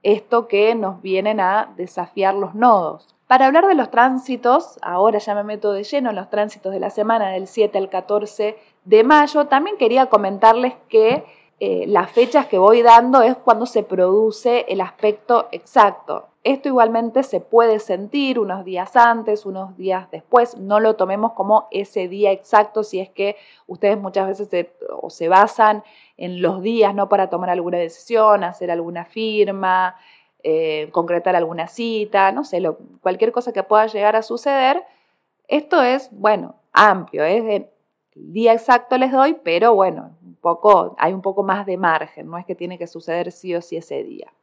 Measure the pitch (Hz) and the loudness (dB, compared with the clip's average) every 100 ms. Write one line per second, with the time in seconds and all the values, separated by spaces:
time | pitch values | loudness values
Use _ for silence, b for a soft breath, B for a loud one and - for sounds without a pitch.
0 | 202 208 _ 233 233 202 214 233 196 185 | 0 0 _ -4 0 0 0 0 -6 -8
1 | 190 185 202 214 185 202 - 196 180 - | -4 -2 -2 -2 0 -2 -4 -12 -12 -10
2 | 175 - 190 196 185 202 247 208 160 - | -10 -2 -2 -2 -6 0 2 2 0 -10
3 | _ _ _ 254 262 311 392 330 233 233 | _ _ _ 2 4 4 4 2 0 2
4 | 262 262 - 247 240 277 339 - - 175 | 2 0 -6 -4 0 0 0 -14 -8 0
5 | 214 208 208 202 208 208 214 202 208 285 | 0 0 -4 -6 -6 -6 -4 -4 -4 -4
6 | 254 202 196 208 208 - 190 196 196 214 | -4 -8 -6 -4 -4 -6 -10 -8 -8 -4
7 | 214 226 196 185 190 - 208 202 190 190 | -2 -2 -2 -6 -8 -2 0 0 -4 -8
8 | 180 208 208 - 208 214 b b 185 214 | -4 -4 -4 -6 -6 -8 b b 4 4
9 | 240 302 294 302 - 269 359 415 226 247 | 6 4 4 0 0 0 -2 -2 0 2
10 | 262 214 196 196 220 226 254 - _ 220 | 2 2 0 4 4 4 0 -6 _ 2
11 | 220 277 b b b _ 196 180 196 202 | 4 0 b b b _ -4 -4 0 0
12 | 185 - 247 294 254 190 196 240 233 233 | 2 0 2 2 2 4 6 6 8 8
13 | 247 262 233 254 - 214 247 220 208 190 | 8 4 4 2 0 0 0 -4 -2 0
14 | 180 202 220 202 240 247 - 196 180 _ | 2 2 0 -2 -2 -2 -2 -6 -6 _
15 | 214 208 - 240 - 170 - 254 208 - | -2 -2 0 0 0 -12 -2 4 4 2
16 | - 151 - _ - 277 285 254 226 226 | -10 -12 -12 _ -4 -2 -2 2 2 2
17 | 233 240 262 180 - 233 233 214 208 185 | -2 -4 -2 -6 0 2 4 0 -4 -8
18 | 208 294 269 247 196 190 190 180 190 247 | -6 -4 -2 -2 -4 -6 -8 -10 -2 4
19 | 233 226 220 214 202 190 190 185 185 185 | 4 2 -2 -6 -6 -12 -14 -10 -6 -6
20 | 185 165 _ 240 240 - 190 208 220 214 | -6 -20 _ 2 2 -6 -2 2 2 0
21 | 185 202 220 226 196 214 - 190 202 208 | -2 -2 -4 -4 0 0 0 -10 -6 -8
22 | 180 196 202 196 - 214 214 220 208 185 | -8 -2 0 0 2 2 2 -4 -8 -8
23 | 185 - 202 202 b b - 180 202 208 | -10 -6 -6 -6 b b -20 -4 -2 -2
24 | 196 185 190 196 202 175 170 _ - - | -4 -6 -4 -6 -6 -6 -8 _ -14 -14
25 | - - 165 185 214 - 214 208 b b | -14 -8 2 4 2 2 0 0 b b
26 | b _ 180 180 180 190 196 233 202 202 | b _ -14 -4 -4 -2 -4 0 0 0
27 | 196 202 190 170 180 175 175 175 165 165 | -2 0 0 -4 -4 -4 -4 -4 -6 -8
28 | - 226 214 202 180 175 175 170 170 175 | -4 2 4 2 0 -8 -6 -6 -6 -12
29 | 170 220 220 214 202 196 190 180 180 - | -14 -8 -6 -2 -2 -2 -2 -2 -2 -6
30 | b b b _ 156 160 160 151 156 175 | b b b _ -4 -2 -2 -6 -4 -4
31 | 170 175 180 180 165 170 170 - 233 220 | -2 -2 0 -2 -2 -8 -10 -8 -6 -6
32 | 208 202 190 262 302 175 175 156 - _ | -2 2 2 0 -6 -4 -4 -6 -18 _
33 | 185 185 220 240 247 208 190 214 220 214 | -6 -2 -2 -2 -6 -8 2 2 2 0
34 | 208 220 220 233 285 269 262 320 - b | 0 0 -4 -6 -2 0 0 -2 -6 b
35 | b b _ _ - 202 196 349 247 269 | b b _ _ -4 -4 0 2 2 0
36 | - 196 208 202 - - _ - 208 190 | -6 -4 0 0 -4 -18 _ 4 4 4
37 | 165 - 151 214 220 202 - _ _ _ | -4 -4 0 0 -2 -4 -6 _ _ _
38 | _ 151 151 185 226 226 226 247 240 254 | _ -20 -10 0 2 2 2 0 2 -2
39 | 262 262 277 311 170 170 226 208 190 165 | 0 2 0 0 -4 2 4 4 2 -2
40 | - _ 180 170 175 170 208 190 175 - | -16 _ -20 -6 -4 2 4 4 2 -4
41 | 160 190 196 196 196 196 196 180 180 160 | -4 -4 -6 -4 -4 -4 -6 -4 -2 -2
42 | 156 - 151 170 180 175 180 180 170 165 | -6 -16 -16 -16 -14 -12 -12 -12 -16 -14
43 | 170 170 175 - - 170 170 165 170 139 | -8 -6 -8 -12 -8 -8 -8 -14 -10 -12
44 | - - - _ | -12 -16 -20 _